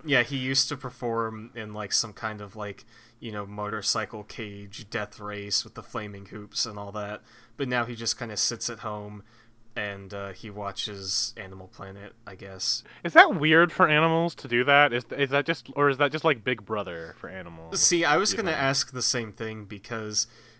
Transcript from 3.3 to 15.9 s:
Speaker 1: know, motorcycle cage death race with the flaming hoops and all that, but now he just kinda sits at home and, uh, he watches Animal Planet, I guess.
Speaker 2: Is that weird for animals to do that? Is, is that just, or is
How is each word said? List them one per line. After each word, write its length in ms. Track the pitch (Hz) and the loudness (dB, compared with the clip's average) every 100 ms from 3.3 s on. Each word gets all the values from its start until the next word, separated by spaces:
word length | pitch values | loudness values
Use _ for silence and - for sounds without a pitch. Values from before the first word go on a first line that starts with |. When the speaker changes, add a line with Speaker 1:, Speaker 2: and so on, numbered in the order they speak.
Speaker 1:
know, 140 | 104 101 | -6 -6
motorcycle 800 | 104 104 107 - 117 107 110 | -4 -4 0 0 0 -2 -8
cage 640 | 101 - 107 101 101 - - | -10 -10 -8 -10 -12 -12 -6
death 280 | 113 104 - | -4 -4 -8
race 460 | 104 104 101 - | -8 -6 -2 -2
with 100 | 113 | -2
the 80 | - | -10
flaming 440 | - 117 104 101 98 | -8 -6 -6 -8 -10
hoops 400 | 101 104 - 117 | -12 -8 -4 -4
and 120 | 104 | -4
all 140 | 101 | -6
that, 300 | 104 104 104 - - - - | -6 -6 -8 -12 -20 -18 -6
but 120 | 135 | 0
now 180 | 123 117 | 0 0
he 80 | |
just 240 | 113 113 - | -2 -2 -2
kinda 180 | 117 107 | -4 -2
sits 320 | - 113 - | -2 -2 -4
at 120 | 113 | -6
home 420 | 113 107 104 104 - - - - - | -6 -6 -8 -12 -16 -20 -20 -20 -12
and, 380 | - 104 98 98 | -6 -6 -6 -8
uh, 200 | 101 98 | -8 -8
he 180 | 92 110 | -10 -10
watches 840 | 101 101 95 - 101 95 - - - | -8 -6 -4 -6 -6 -2 -2 -2 -6
Animal 300 | 95 95 92 | -12 -12 -16
Planet, 460 | - 98 98 101 - - | -14 -12 -12 -14 -16 -16
I 80 | |
guess. 480 | 95 95 95 - - - - | -14 -12 -6 -2 -2 -6 -8
Speaker 2:
Is 100 | - | 4
that 220 | 311 381 185 | 6 6 4
weird 360 | 151 160 170 | 6 8 6
for 160 | - 170 | 6 6
animals 460 | 151 165 165 170 | 6 6 4 0
to 140 | - 127 | -2 0
do 160 | 120 | 2
that? 280 | 127 143 147 | 6 8 8
Is, 120 | 120 - 123 | 4 -2 -2
is 140 | 139 | 2
that 160 | 139 143 | 2 2
just, 220 | 165 - | -2 -4
or 140 | 139 | 2
is 80 | 143 | 4